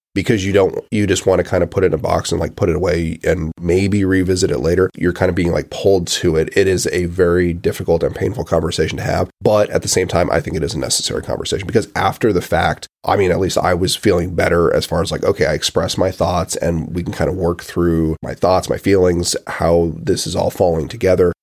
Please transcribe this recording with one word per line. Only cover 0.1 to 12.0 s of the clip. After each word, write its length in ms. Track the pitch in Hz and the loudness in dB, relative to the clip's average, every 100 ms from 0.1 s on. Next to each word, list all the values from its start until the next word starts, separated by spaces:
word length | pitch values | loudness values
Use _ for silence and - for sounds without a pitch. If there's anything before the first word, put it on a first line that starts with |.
because 320 | 101 - 113 95 | -4 0 0 2
you 60 | |
don't, 340 | 98 95 - - | 2 2 0 -4
you 160 | 107 101 | -2 0
just 180 | 92 95 | 2 2
wanna 180 | 90 | 2
kinda 220 | 87 92 85 | 2 0 0
put 160 | - | 0
it 40 | 92 | 0
in 60 | |
a 40 | 78 | 0
box 340 | 85 85 - | 0 -2 0
and, 80 | 85 | -2
like, 180 | 85 - | -4 -2
put 100 | 95 | 0
it 80 | 78 | 0
away 420 | 90 85 82 80 | 0 0 -2 -2
and 280 | 80 85 80 82 | -2 -2 -2 -4
maybe 420 | 85 92 98 104 | 0 2 2 2
revisit 480 | 92 95 90 92 92 | 2 2 2 0 0
it 80 | 64 | 0
later. 300 | 76 87 92 - | 0 2 2 0
You're 160 | 87 | -2
kinda 180 | 87 92 | 0 0
being, 200 | 90 85 | 0 0
like, 180 | 78 - | 0 -4
pulled 380 | - 98 98 87 | -2 2 2 0
to 280 | - 90 80 | -2 0 0
it. 200 | 78 98 | 0 2
It 120 | 95 | 2
is 180 | 90 - | 2 0
a 180 | 90 87 | -2 -2
very 480 | 90 87 90 87 | 2 2 4 2
difficult 500 | 85 85 - - 82 | 0 -4 -4 0 0
and 100 | 73 | 0
painful 300 | - 104 101 | -2 -4 -4
conversation 540 | 82 82 80 - 85 71 | -2 0 0 -2 -2 -2
to 60 | |
have. 260 | 98 87 92 - | -4 -2 -4 -2
But 280 | 113 107 - | 2 2 2
at 140 | - | 0
the 40 | - | -2
same 220 | - 92 | -2 0
time, 200 | 85 87 | 0 0
I 120 | - | 0
think 160 | - 82 | -2 -4
it 60 | |
is 100 | 71 | -4
a 60 | 76 | -4
necessary 420 | 62 - - 52 | -4 -4 -4 -6
conversation 440 | - - - - 92 | -4 -6 -4 -6 0
because 220 | 113 - | -2 0
after 380 | - | -2